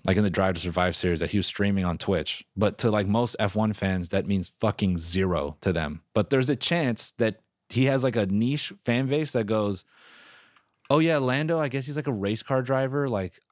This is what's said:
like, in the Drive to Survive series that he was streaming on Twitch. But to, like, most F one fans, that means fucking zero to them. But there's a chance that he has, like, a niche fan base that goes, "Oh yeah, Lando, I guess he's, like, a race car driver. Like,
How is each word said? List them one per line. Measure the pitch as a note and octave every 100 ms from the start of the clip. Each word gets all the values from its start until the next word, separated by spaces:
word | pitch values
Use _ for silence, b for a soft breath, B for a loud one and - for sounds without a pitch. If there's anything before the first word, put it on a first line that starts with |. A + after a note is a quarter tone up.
like, | - F#2+
in |
the | G#2
Drive | F2+ F#2+
to | F2
Survive | F2+ E2+ F2+ F2
series | F2+ E2
that | E2
he | G#2
was | F#2
streaming | - G2+ G2
on | F2+ E2
Twitch. | - F2+ D2+ - - -
But | G#2 -
to, | A#2
like, | G#2+ G2
most | A2 A#2+ -
F | G#2 G#2+
one | A2
fans, | G#2 G2 F#2 F2
that | G2 G2
means | G2 F2 -
fucking | F#2 - F#2+ F2
zero | E2 F#2 F#2+ E2 D2 -
to | G2+
them. | E2 D#2 D#2+ -
But | - G2
there's | C3+ B2+
a | B2+
chance | - F3 C#3 A2+ - -
that | A2+ G2+ _ _ _
he | A#2
has, | C3 C3+
like, | C3 A#2
a | G2
niche | G2+ A#2 D3 - -
fan | - A#2+ C3+
base | D3 D3+
that | B2
goes, | G#2 A2 G#2 F#2+ - B B B B B B B B _ _
"Oh | D3
yeah, | E3 D3+
Lando, | B2+ C3+ D#3 E3
I | C#3+
guess | C3+ C3
he's, | D3
like, | D3
a |
race | A2 G2+ A2
car | - C3
driver. | B2+ C3+ C3+ C#3 C#3
Like, | G#2+ F#2 - _